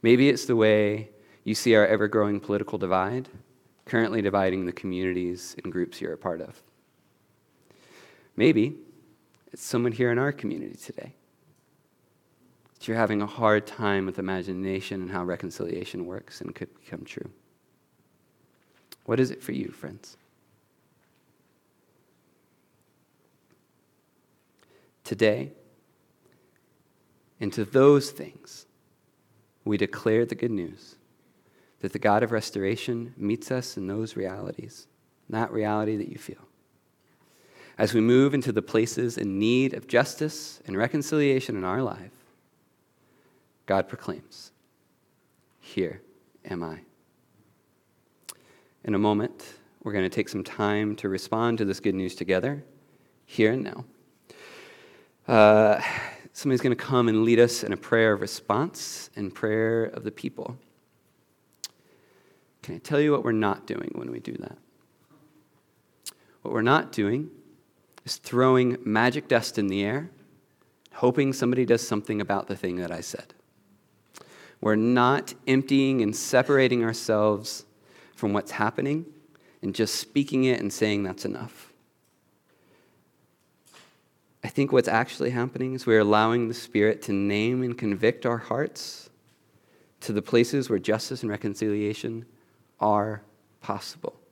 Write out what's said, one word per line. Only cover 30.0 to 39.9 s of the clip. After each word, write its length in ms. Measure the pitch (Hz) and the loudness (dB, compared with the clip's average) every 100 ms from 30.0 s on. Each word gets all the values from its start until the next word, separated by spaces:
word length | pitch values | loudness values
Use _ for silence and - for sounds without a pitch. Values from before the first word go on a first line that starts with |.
| 113 110 117 | 2 2 2
the 100 | - | -2
good 160 | 120 | -4
news 440 | 104 82 - - - _ _ _ _ _ _ _ _ | -4 -6 -12 -20 -20 _ _ _ _ _ _ _ _
that 100 | 98 | -8
the 80 | 101 | 0
God 240 | 107 104 | 2 4
of 80 | 113 | 2
restoration 840 | 113 - 104 98 117 - 117 120 - | -2 -4 -2 -2 -2 -4 -6 -8 -6
meets 340 | 101 117 - | -2 -2 -4
us 240 | 127 123 - | -6 -6 -8
in 120 | 95 | -6
those 280 | 101 110 - | -6 -6 -6
realities, 720 | 95 95 95 - 110 - - _ _ _ _ | -8 -8 -10 -12 -14 -20 -20 _ _ _ _
that 220 | 110 113 | -4 -2
reality 460 | 110 107 107 107 110 | -2 -2 -2 -2 -4
that 120 | - | -6
you 80 | - | -10
feel. 300 | - - - _ _ _ _ _ _ _ _ _ _ - - - | -16 -18 -20 _ _ _ _ _ _ _ _ _ _ -20 -20 -2
As 160 | 104 | 2
we 80 | 113 | 4
move 320 | 113 127 139 | 6 6 6
into 180 | 139 127 | 2 0
the 100 | 107 | -2
places 560 | - 113 120 - 120 117 | 0 0 0 -2 -4 -4
in 220 | 101 98 | -4 0
need 340 | 110 123 135 | 2 2 2
of 140 | 131 | -4
justice 720 | - | 0